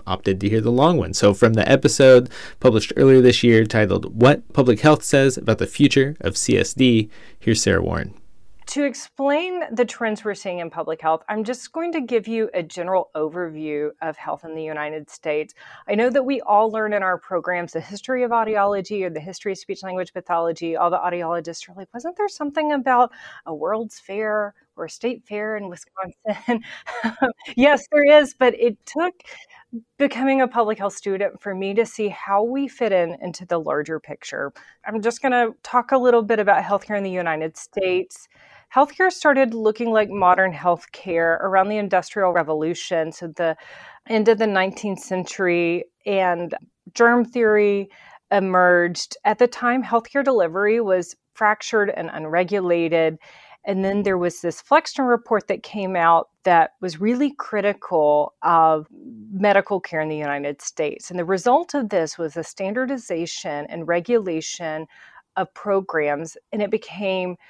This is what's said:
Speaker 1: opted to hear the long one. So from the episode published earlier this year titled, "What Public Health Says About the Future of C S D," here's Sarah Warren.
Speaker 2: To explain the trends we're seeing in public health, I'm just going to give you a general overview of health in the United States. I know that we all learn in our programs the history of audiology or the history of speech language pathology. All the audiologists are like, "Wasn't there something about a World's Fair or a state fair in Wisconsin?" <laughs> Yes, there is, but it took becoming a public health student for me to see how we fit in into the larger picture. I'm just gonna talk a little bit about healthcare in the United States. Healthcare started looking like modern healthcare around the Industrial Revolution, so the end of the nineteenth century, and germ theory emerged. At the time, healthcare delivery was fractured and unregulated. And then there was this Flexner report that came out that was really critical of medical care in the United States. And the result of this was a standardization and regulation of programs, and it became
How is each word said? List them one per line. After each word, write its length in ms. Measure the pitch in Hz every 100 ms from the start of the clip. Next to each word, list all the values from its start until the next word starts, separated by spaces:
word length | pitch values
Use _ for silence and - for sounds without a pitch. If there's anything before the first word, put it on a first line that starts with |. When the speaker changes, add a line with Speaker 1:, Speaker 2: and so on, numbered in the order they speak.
Speaker 1:
opted 360 | - 92 - 95
to 80 | 101
hear 140 | 110
the 100 | 113
long 240 | 123 156 160
one. 180 | 85
So 180 | - 104
from 200 | 98 113
the 160 | 110 -
episode 640 | 135 - - 131 127 127 - - -
published 340 | 131 110 - -
earlier 240 | 135 131
this 240 | 123 120
year 200 | 120 113 110
titled, 540 | 113 101 95 - 113
"What 320 | 127 147 -
Public 280 | - 123 104
Health 240 | 151 147
Says 320 | - 139 135 127
About 220 | - -
the 80 | -
Future 500 | - 143 139 135 156
of 160 | - -
C 220 | - 104
S 160 | -
D," 340 | - 127 113 107 - - -
here's 240 | - 107
Sarah 200 | 98 92
Warren. 320 | 85 82 - - - - - - -
Speaker 2:
To 140 | 285
explain 800 | 285 - - - 277 294 359 359 -
the 140 | 226
trends 400 | 240 - 226 208
we're 100 | 214
seeing 260 | 196 196 175
in 100 | 165
public 320 | 165 156 160
health, 200 | 160 160 -
I'm 160 | 214
just 260 | 220 254 -
going 200 | 330 339
to 80 | 330
give 260 | 240 233 220
you 220 | 226 220
a 80 | 180
general 480 | 160 180 175 190 -
overview 760 | 160 156 175 170 156 156 147 147 -
of 160 | 160 156
health 260 | 151 151
in 120 | 165
the 80 | 160
United 480 | 156 151 151 156 147
States. 420 | - 160 151 151 - - - -
I 80 |
know 140 | 208 247
that 160 | 262
we 160 | 254 269
all 320 | - 208 220
learn 220 | 220 214
in 80 | 208
our 160 | 190 175
programs 540 | - 175 175 175 170
the 80 | 165
history 420 | 156 202 - 254
of 80 | 247
audiology 720 | 233 220 214 202 202 185 208
or 80 | 180
the 100 | 165
history 320 | 165 180 208
of 60 | 190
speech 240 | - 185
language 320 | 190 185 175
pathology. 640 | 185 - 170 170 165 165 160
All 120 | 170
the 80 | 180
audiologists 720 | 180 175 165 170 165 165 -
are 60 |
like, 180 | 180 190
"Wasn't 240 | 240 320 359
there 100 | 415
something 460 | - 294 311 302
about 400 | 285 254 247 - - - -
a 100 | -
World's 460 | 156 160 220 220 -
Fair 540 | - 202 214 214 208 - _ -
or 100 | 165
a 40 |
state 320 | - 240 226 -
fair 320 | 208 214 214
in 100 | 190
Wisconsin?" 960 | 175 - - 185 - 220 202 - 233 - - - -
<laughs> 240 | 226 226 254 - - -
Yes, 300 | 277 285 -
there 260 | 302 285 302
is, 140 | 269
but 220 | - 254 -
it 200 | 233 - -
took 260 | 302 359 359 - - _ - _ 226 - -
becoming 420 | 277 233 269 269
a 80 | 254
public 300 | 240 214 208
health 160 | 196
student 440 | - 202 190 196 -
for 120 | 208
me 200 | 190 196
to 100 | 202
see 240 | 220 - 208
how 340 | - - 196
we 240 | 233 269 277
fit 260 | - 226
in 260 | 185 170 170
into 240 | 175 -
the 140 | 180 170
larger 420 | 151 143 151 160
picture. 540 | - - - - 139 - - _ 226
I'm 160 | 214
just 180 | 226 233
gonna 300 | 269 247 226 -
talk 300 | - 254 240
a 60 | 269
little 240 | 247 233
bit 160 | 214 220
about 260 | 202 185
healthcare 320 | 170 196 - 208
in 80 |
the 60 | 196
United 480 | 180 170 156 160 -
States. 680 | - 202 190 180 180 - _ _ _ _ _
Healthcare 380 | 262 285 - 370
started 420 | - 302 269 254
looking 380 | 226 220 220 233
like 180 | 220 208
modern 420 | 202 180 185 190
healthcare 840 | 147 175 170 - - 196 165 165 165
around 280 | 190 190 196
the 80 | 214
Industrial 560 | 202 185 - 214 185
Revolution, 800 | 170 156 156 156 165 - 165 160
so 160 | 160 170
the 280 | 156 165 156 - - - - -
end 180 | 226 214
of 120 | 214
the 100 | 220
nineteenth 500 | 190 190 190 214 185
century, 840 | - 185 175 - 185 175 170 175 - _ -
and 460 | 196 185 175 170 - _ _ -
germ 320 | - 233 240
theory 640 | 240 247 220 208 208 202 196 _ - - -
emerged. 840 | 202 190 180 180 175 175 170 - -
At 140 | 208 208
the 80 | 247
time, 380 | - 247 254
healthcare 400 | 190 233 - 277
delivery 560 | 269 240 165 180 208 233
was 340 | 208 185 175 - _
fractured 560 | - 208 214 - 220 202
and 200 | - 165
unregulated. 1080 | 147 156 170 180 202 180 170 165 165 160 160 - - - -
And 200 | - 190
then 180 | 190 202
there 160 | 202 185
was 220 | 175 170
this 200 | 170 -
Flexner 460 | - 302 - - 254
report 400 | 240 - 214 -
that 160 | 196
came 320 | - 214 190
out 360 | 180 165 165 - _
that 300 | 185 170 160 -
was 200 | 185 156
really 320 | 208 247 285 294
critical 960 | - 208 202 196 - 165 147 147 147 -
of 460 | 165 165 160 156 156 - - 226 214
medical 480 | 190 208 196 190 196
care 220 | - 160
in 80 | 156
the 80 | 151
United 440 | 147 143 143 147
States. 500 | - - 151 - -
And 80 | 180
the 60 |
result 500 | 170 190 240 277 349
of 160 | 294 220
this 280 | 185 160 -
was 180 | 165 165
a 60 |
standardization 1200 | 156 - 196 233 262 262 - 165 170 - 175 147 -
and 200 | 170 160
regulation 1000 | 175 175 233 185 160 - - 165 156 160 _ - - _ -
of 180 | 185
programs, 800 | - 208 196 190 160 147 143 165 - -
and 80 | 214
it 120 | 208
became 640 | 214 - 175 202 190 180 175